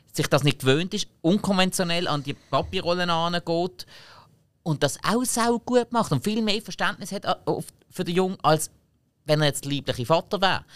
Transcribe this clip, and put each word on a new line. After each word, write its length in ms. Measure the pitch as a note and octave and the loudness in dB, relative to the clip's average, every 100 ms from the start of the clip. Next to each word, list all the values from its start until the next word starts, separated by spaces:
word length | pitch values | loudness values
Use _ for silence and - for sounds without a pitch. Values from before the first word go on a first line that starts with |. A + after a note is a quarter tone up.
| _ | _
sich 160 | - D3 | -4 0
das 160 | C#3+ | 2
nicht 160 | C#3 - | 2 2
gewöhnt 340 | C3 C#3+ F#3 | 2 2 2
ist, 140 | G#3 - _ | -4 -8 _
unkonventionell 840 | E3 G3+ F#3+ F#3+ F#3 - F3 E3+ F3+ | 0 2 2 2 2 0 -2 -2 -2
an 140 | C#3+ | -2
die 120 | C#3 | -4
Papi-Rolle 720 | - - C3+ E3+ F#3 E3+ F3+ F3+ | -10 -2 -2 0 -2 -2 0 0
herangeht 800 | E3 E3+ F3 F3 E3+ F3+ - - - - - - _ _ _ | 0 0 -2 -2 0 -2 -6 -20 -20 -20 -20 -20 _ _ _
und 200 | F3 D3 | -2 0
das 160 | D3 - | 0 0
auch 220 | - A3+ | -2 0
sau 340 | B3+ A#3+ A#3 A#3+ | 0 0 0 0
gut 340 | - B3 A#3 | 2 0 2
macht 200 | A#3 - | 0 0
und 100 | C#3 | 0
viel 160 | G3+ A3 | 0 0
mehr 220 | G#3+ G#3 | 0 -2
Verständnis 480 | G#3 - F#3 - G3+ | -4 -2 -2 -2 -8
hat, 120 | G3+ - | -6 -4
äh, 80 | - - | -2 -2
auf, 180 | - - - _ | -4 -6 -16 _
für 140 | - | -8
den 100 | F3 | -2
Jungen, 240 | F3+ F#3+ F#3+ | 0 0 0
als 280 | D3 D#3 - _ _ _ _ _ - | 2 2 0 _ _ _ _ _ 0
wenn 140 | D3+ | 2
er 60 | D3+ | 2
jetzt 160 | - | 0
der 80 | C#3 | -4
liebliche 320 | C#3+ C3 - A#2+ | -4 -4 -4 2
Vater 340 | E3 - - | 0 0 0
wäre. 240 | F#3+ C3 - | 0 0 -6